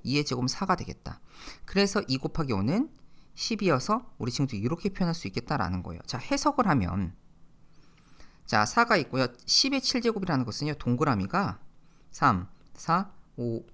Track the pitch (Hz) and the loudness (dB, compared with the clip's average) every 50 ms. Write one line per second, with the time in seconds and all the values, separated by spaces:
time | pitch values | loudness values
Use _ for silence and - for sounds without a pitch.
0 | - 113 135 147 147 - 131 120 127 131 - - 196 190 180 - 147 - - - | -4 0 0 0 0 0 -2 -2 -2 -2 -2 -2 0 0 0 -2 -2 -6 -10 -10
1 | - - - - - - - - - - - - - - - 190 202 196 - 202 | -12 -12 -14 -14 -16 -20 -20 -18 -16 -16 -16 -14 -12 -2 2 2 2 4 2 0
2 | - - 131 131 - 156 - 165 151 135 107 95 101 123 175 233 311 - - - | 0 0 -2 -2 -2 -2 -2 -2 0 0 0 2 2 2 2 2 0 -2 -6 -12
3 | - - - - - - - - - - 233 208 208 180 143 127 - - 214 180 | -20 -20 -20 -20 -20 -20 -12 -10 -6 -4 -2 0 2 2 2 2 2 0 -2 -2
4 | - - - - 110 123 - - 139 131 110 98 104 127 165 - - 202 190 - | -2 -8 -10 -6 -6 -4 0 0 -2 -2 0 -2 -2 -2 -2 -2 -2 -4 0 0
5 | 180 170 165 - - 101 - 135 - - 151 123 92 85 92 90 85 85 82 82 | 0 0 0 -2 -4 -6 -6 -6 -4 -2 -2 -2 0 0 -2 -4 -4 -6 -10 -10
6 | - - - 120 - - 277 285 - 294 - - 240 190 147 120 90 85 90 101 | -10 -8 -8 -8 -4 -2 -2 2 2 2 2 4 4 4 4 4 2 2 0 -2
7 | 95 85 - - - - - - - - - - - - - - - - - - | -2 -2 -4 -10 -18 -20 -20 -20 -20 -20 -20 -20 -20 -20 -20 -20 -20 -20 -20 -20
8 | - - - - - - - - - - 120 107 107 - - 233 233 233 220 175 | -20 -20 -20 -20 -20 -20 -20 -18 -6 0 2 4 4 4 4 2 4 4 4 2
9 | 131 - - 131 127 123 - - - - - - - 269 285 262 - - - 247 | 2 0 0 0 0 0 -2 -8 -4 0 2 2 2 2 0 0 0 0 -2 0
10 | 226 233 220 202 190 180 156 131 123 123 - - 147 151 143 - - 123 123 127 | 0 0 0 0 0 0 0 0 0 -2 -4 -4 -4 -4 -4 -2 0 0 2 4
11 | 156 151 117 101 95 104 - 190 196 107 95 - - - - - - - - - | 4 2 2 2 0 0 0 0 0 -2 -4 -8 -12 -18 -20 -20 -20 -20 -20 -20
12 | - - - - 160 131 104 90 92 - - - - - - - - - 165 185 | -20 -20 -2 2 4 4 4 4 0 -6 -12 -20 -20 -20 -18 -8 0 0 2 2
13 | 196 - - - - - - 120 120 117 113 113 - - | 0 -2 -10 -18 -20 -16 -10 -6 -4 -2 -2 -4 -6 -10